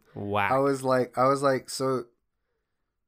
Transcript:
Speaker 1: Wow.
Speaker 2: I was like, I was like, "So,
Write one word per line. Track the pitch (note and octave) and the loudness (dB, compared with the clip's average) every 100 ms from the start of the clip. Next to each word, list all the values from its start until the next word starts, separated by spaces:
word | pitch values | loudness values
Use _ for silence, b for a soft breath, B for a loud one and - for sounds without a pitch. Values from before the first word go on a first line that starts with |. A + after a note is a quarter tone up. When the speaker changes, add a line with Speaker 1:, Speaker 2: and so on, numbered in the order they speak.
| _ G#2 | _ -10
Speaker 1:
Wow. | G2+ G#2 G2+ | -4 0 2
Speaker 2:
I | C3 | 2
was | C#3 C3+ | 0 0
like, | C3 B2+ A#2+ B2 | 0 0 0 0
I | C3 | 2
was | C#3 | 2
like, | C#3 C3 - | 2 0 -4
"So, | - C3 B2+ - _ _ _ _ _ _ _ _ _ | -6 -2 -2 -6 _ _ _ _ _ _ _ _ _